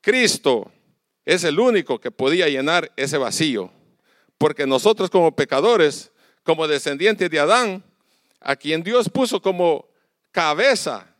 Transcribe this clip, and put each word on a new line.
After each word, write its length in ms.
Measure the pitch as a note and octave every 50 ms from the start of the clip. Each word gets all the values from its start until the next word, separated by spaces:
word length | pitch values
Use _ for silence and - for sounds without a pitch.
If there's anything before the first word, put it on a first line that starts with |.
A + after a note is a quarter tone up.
Cristo 680 | - G#3 A#3 B3+ A#3+ G3+ - - - C#3+ B2+ A2 F#2+ - _ _ _ _ _ _ _ _ _ _ _
es 180 | - E3+ F3+ E3+
el 160 | E3 C#3+ F3
único 400 | A#3+ B3+ A3+ G3 C#3 - C3 A2
que 120 | _ B2
podía 360 | - - C3+ C3+ D#3+ F3+ F3
llenar 440 | D#3 C#3 C3 C3+ D3+ E3+ F3 - - _
ese 220 | - C3+ C#3 D#3
vacío, 540 | C#3+ C3 A2+ - - D#3+ D#3 B2 G#2 F2+ F2+ _ _ _ _ _ _ _ _ _ _ _ _ _
porque 300 | _ D3 D3+ C3+ - D3
nosotros 420 | C3+ C3+ C3 - G#3 A3 - F#3 F3
como 260 | - F#3 E3+ D#3+ D3
pecadores, 760 | - C#3+ - C#3+ C3+ D#3 A3+ A#3+ G#3 E3 D3 C#3 - - _ _ _ _ _ _ _ _
como 240 | - D#3+ D#3 D#3+
descendientes 640 | D3+ D3+ C#3 - D3+ C#3+ C#3 F3 G#3+ G#3+ - F3+ E3+
de 100 | D#3 D3+
Adán, 440 | C#3+ D#3+ G#3+ B3 B3 G#3+ F#3 F#3 _ _ _ _ _ _ _ _ _ _ _ _
a 160 | - - C#3
quien 280 | _ - D3 D#3 D#3+ E3
Dios 260 | F#3+ A#3 B3+ A3+ -
puso 320 | - C4+ C4 A#3 C#4 -
como 480 | _ F#3+ F#3 F3 F3+ E3+ D#3 - - _ _ _ _ _ _ _ _ _
cabeza 760 | _ F#3+ E3 D#3 D3+ D#3+ A#3 C#4 B3+ F#3+ - D#3 B2 G2+ F#2 _ _